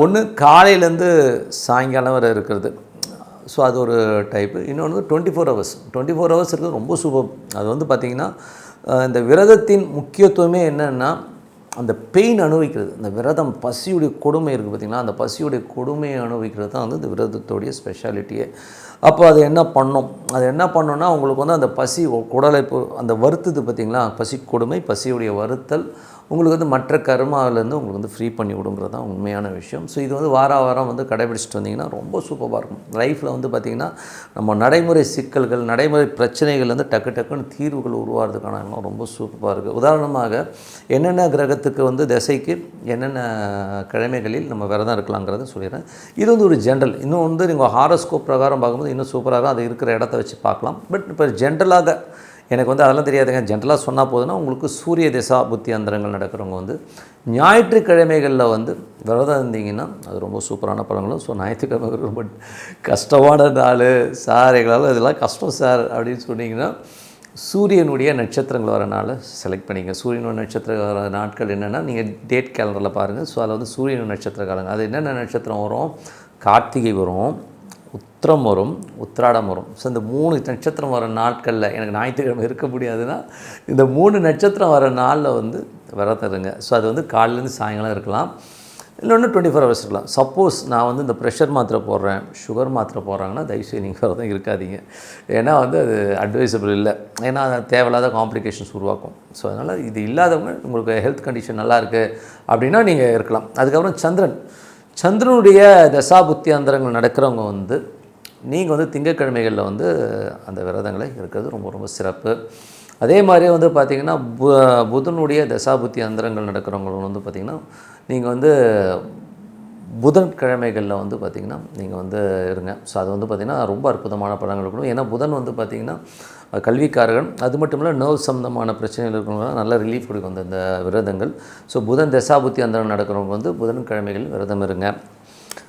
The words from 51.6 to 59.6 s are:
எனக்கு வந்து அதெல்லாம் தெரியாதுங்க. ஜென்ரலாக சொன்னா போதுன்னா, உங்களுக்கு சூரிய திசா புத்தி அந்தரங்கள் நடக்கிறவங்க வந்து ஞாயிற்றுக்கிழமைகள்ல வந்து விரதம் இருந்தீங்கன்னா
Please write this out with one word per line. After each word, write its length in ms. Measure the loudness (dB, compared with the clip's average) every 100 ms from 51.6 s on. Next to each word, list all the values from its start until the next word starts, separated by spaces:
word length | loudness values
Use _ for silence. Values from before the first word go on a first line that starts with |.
| 4 4 4 0 -4 -20 -20 -16 -4
எனக்கு 260 | 0 2
வந்து 80 | 4
அதெல்லாம் 220 | 4 4
தெரியாதுங்க. 500 | 2 2 2 0 -2
ஜென்ரலாக 200 | -2 0
சொன்னா 400 | 0 0 0 0
போதுன்னா, 160 | 0 0
உங்களுக்கு 380 | -2 -4 -4 -6
சூரிய 420 | -6 -4 0 2
திசா 380 | 0 2 2 2
புத்தி 240 | -4 -4
அந்தரங்கள் 380 | -4 -2 -4 -4
நடக்கிறவங்க 380 | -6 -6 -8 -10
வந்து 320 | -8 -8 -10 -12 -20 -20 _ -4
ஞாயிற்றுக்கிழமைகள்ல 1160 | 2 6 6 6 4 6 6 6 4 2 2 2
வந்து 280 | 2 -2 -8 -12 -10
விரதம் 360 | -2 0 2 0
இருந்தீங்கன்னா 460 | 0 -4